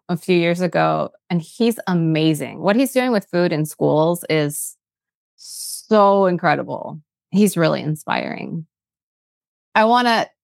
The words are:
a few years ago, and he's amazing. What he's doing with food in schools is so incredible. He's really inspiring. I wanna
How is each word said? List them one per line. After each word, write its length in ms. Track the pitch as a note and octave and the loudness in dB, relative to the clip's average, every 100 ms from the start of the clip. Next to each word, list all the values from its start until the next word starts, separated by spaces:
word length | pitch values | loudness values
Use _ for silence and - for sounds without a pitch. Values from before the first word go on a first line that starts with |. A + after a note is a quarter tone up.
| - | -8
a 60 | F3+ | -4
few 200 | - F3+ | 0 2
years 240 | E3+ F3 | 2 0
ago, 500 | F3+ E3 D#3+ D#3 - _ - | 0 0 0 0 -4 _ -6
and 100 | F3 | -4
he's 400 | D#3+ - A#3 A3+ - | -4 -2 0 0 -2
amazing. 720 | F3 E3 D#3 D#3+ D3 B2+ - | 0 0 2 2 0 -4 -4
What 160 | F3+ A3 | 0 0
he's 160 | C4+ | 0
doing 200 | B3+ B3+ | 0 0
with 160 | G#3+ - | -2 -2
food 200 | F3 F3 | -2 0
in 140 | D#3 | 0
schools 640 | D#3 - D3 D3 D#3+ F3 - | -4 -2 0 2 0 -2 -2
is 480 | D#3 D3 D3 - - _ _ _ _ _ _ | -2 -2 -6 -12 -16 _ _ _ _ _ _
so 920 | - - - - - G#3+ G3 G3 F#3+ | -18 -16 -14 -10 0 4 4 4 2
incredible. 720 | F3 E3+ C#3+ C#3 C3+ - D#3 _ _ _ | 2 0 0 -4 -10 -10 -14 _ _ _
He's 260 | G3 G#3 E3+ | 2 2 2
really 240 | D#3+ C#3+ | 0 0
inspiring. 840 | C3 D3+ - B1 C2 - - E3+ D#3+ _ _ _ _ _ _ _ _ _ _ | -4 -6 -4 -4 -4 -8 -10 -10 -12 _ _ _ _ _ _ _ _ _ _
I 120 | G#3+ A3 | 2 4
wanna 420 | A#3+ A#3+ A3+ - _ | 4 2 0 -2 _